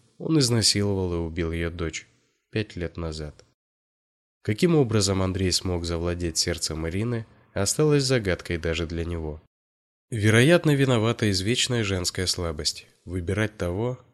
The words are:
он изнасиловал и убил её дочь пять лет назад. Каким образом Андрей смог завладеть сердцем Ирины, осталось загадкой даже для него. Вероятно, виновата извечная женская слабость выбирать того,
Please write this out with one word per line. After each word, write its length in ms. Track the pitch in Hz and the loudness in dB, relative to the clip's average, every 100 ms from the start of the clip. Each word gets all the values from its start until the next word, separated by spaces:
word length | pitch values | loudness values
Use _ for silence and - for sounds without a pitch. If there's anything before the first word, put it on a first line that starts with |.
| _ - | _ -10
он 200 | 160 160 | 0 2
изнасиловал 760 | 120 117 101 104 101 95 90 | 4 2 2 2 0 0 0
и 20 | 85 | -2
убил 360 | 82 82 82 | -2 -2 -2
её 180 | 82 85 | -2 -4
дочь 360 | 87 80 - - _ _ _ _ | -4 -6 -6 -14 _ _ _ _
пять 260 | 110 104 87 | -6 -6 -6
лет 200 | 82 - | -8 -6
назад. 480 | 82 78 76 - _ _ _ _ _ _ _ _ _ _ | -8 -6 -10 -14 _ _ _ _ _ _ _ _ _ _
Каким 340 | - 107 180 156 | -4 2 4 4
образом 460 | 120 107 98 95 | 4 2 2 2
Андрей 280 | 92 92 95 | 0 0 0
смог 340 | - 92 87 | 0 0 -2
завладеть 540 | 85 82 87 87 85 - | -2 -2 -2 -2 -2 -2
сердцем 480 | 90 80 - 78 82 | -2 -2 -4 -4 -4
Ирины, 400 | 95 117 117 113 _ _ | -4 -4 -4 -8 _ _
осталось 520 | 98 98 - 151 147 | -4 -2 2 4 4
загадкой 540 | 131 127 98 85 - 85 | 2 2 0 -2 -2 -4
даже 280 | 82 82 82 | -2 -2 -4
для 180 | 85 | -4
него. 380 | 82 85 78 76 _ _ _ _ _ _ _ | -4 -6 -6 -10 _ _ _ _ _ _ _
Вероятно, 640 | 117 107 113 139 170 156 | 0 4 6 6 6 4
виновата 560 | 139 135 120 113 113 107 | 4 4 2 2 2 0
извечная 520 | 95 98 123 - 120 | 0 0 0 0 0
женская 440 | 98 92 85 - 90 | 0 -2 -2 -2 -2
слабость 600 | - 85 76 76 - - _ | -2 -4 -4 -4 -6 -10 _
выбирать 520 | 87 92 85 98 107 - | -8 -6 -2 -2 -2 -2
того, 420 | 87 92 120 127 _ | -4 -2 -4 -6 _